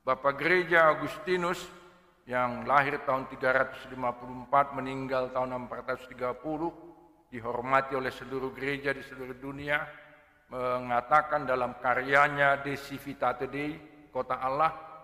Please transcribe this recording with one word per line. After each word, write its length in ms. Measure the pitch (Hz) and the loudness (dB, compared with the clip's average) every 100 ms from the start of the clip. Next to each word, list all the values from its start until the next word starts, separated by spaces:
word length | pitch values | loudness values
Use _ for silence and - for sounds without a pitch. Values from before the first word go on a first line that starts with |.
| - | -2
Bapak 340 | 131 139 135 | 0 0 2
Gereja 540 | 151 180 170 170 160 | 2 2 6 6 8
Agustinus 680 | 151 143 - - 180 175 175 - - - - _ _ | 6 0 -6 -2 0 0 -2 -8 -16 -20 -20 _ _
yang 440 | - 123 123 117 117 | -4 -2 0 -2 2
lahir 320 | 139 139 143 - | 4 4 0 0
tahun 200 | 131 131 | -2 -2
tiga 240 | 131 131 131 | -2 2 4
ratus 320 | 131 - 135 | 2 -4 -14
lima 200 | 127 123 123 | -6 -4 -4
puluh 280 | 143 127 | -8 -12
empat, 320 | 117 139 139 135 | 2 4 4 0
meninggal 560 | 131 135 131 131 127 | -6 -6 -2 -2 -2
tahun 320 | 127 127 127 120 | -2 -4 -4 -8
empat 160 | 117 | -10
ratus 240 | 123 127 - | -6 -6 -8
tiga 200 | 123 123 123 | -6 -6 -4
puluh, 360 | 151 151 170 - - - - _ _ | -6 -4 -4 -6 -16 -20 -20 _ _
dihormati 640 | 120 113 120 123 135 135 139 | -10 -6 -4 2 2 2 -2
oleh 160 | 127 | -2
seluruh 400 | 123 123 131 131 | -6 -6 -4 -4
gereja 400 | 127 135 139 139 | -4 -4 -2 -2
di 80 | 131 | -4
seluruh 360 | 123 131 127 123 | -6 -12 -12 -10
dunia, 440 | 135 139 147 147 156 - - - _ _ _ | -10 -8 -2 -2 -2 -14 -20 -20 _ _ _
mengatakan 960 | 127 127 127 123 120 123 151 151 147 135 | -6 -2 -2 0 0 4 4 4 0 0
dalam 280 | 127 123 120 | 0 0 -2
karyanya 800 | 131 123 131 139 147 143 143 139 | 0 0 4 6 6 6 4 4
De 160 | 143 139 | 0 -8
Civitate 720 | - 135 - 135 127 123 131 | -8 -12 -10 -2 -2 0 -4
Dei, 280 | 135 147 156 - - - | -4 -6 -8 -14 -20 -10
Kota 280 | 127 127 123 | -6 -4 -2
Allah, 320 | 131 139 160 - - - | -2 2 0 0 -14 -18